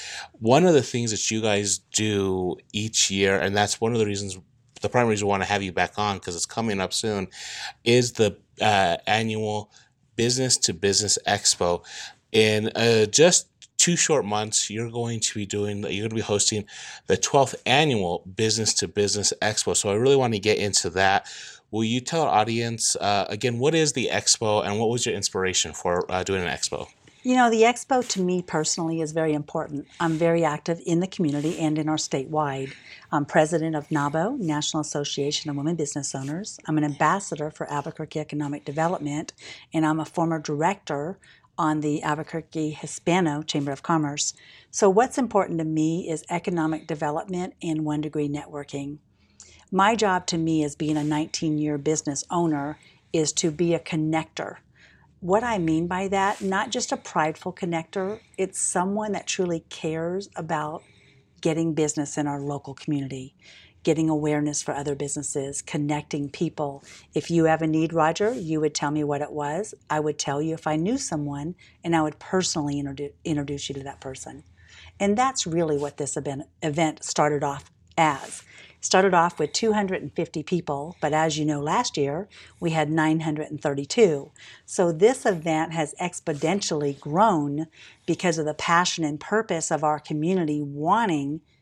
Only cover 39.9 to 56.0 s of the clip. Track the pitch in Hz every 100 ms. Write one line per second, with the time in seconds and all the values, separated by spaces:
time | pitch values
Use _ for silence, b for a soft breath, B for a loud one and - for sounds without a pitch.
39.9 | 156 147 - 165 160 151 147 165 202 -
40.9 | 143 151 190 b b b - 156 156 151
41.9 | 147 156 151 160 165 151 160 156 147 156
42.9 | - - 180 170 147 156 151 143 135 -
43.9 | 165 147 147 - - B B B - 202
44.9 | 190 254 - 240 196 180 165 156 156 156
45.9 | 165 180 156 - 170 202 175 156 156 -
46.9 | 151 156 151 202 180 185 - 170 156 151
47.9 | 151 151 151 147 143 - 147 143 143 139
48.9 | 147 _ _ b b b b b 190 202
49.9 | 226 214 185 - 170 160 160 147 - 151
50.9 | 151 151 151 160 - 160 151 151 147 143
51.9 | 151 - 139 - 180 170 147 139 151 b
52.9 | b b 170 151 - 170 147 170 165 -
53.9 | 160 156 160 156 - - - _ b b
54.9 | b b - 175 202 240 208 165 160 175
55.9 | 185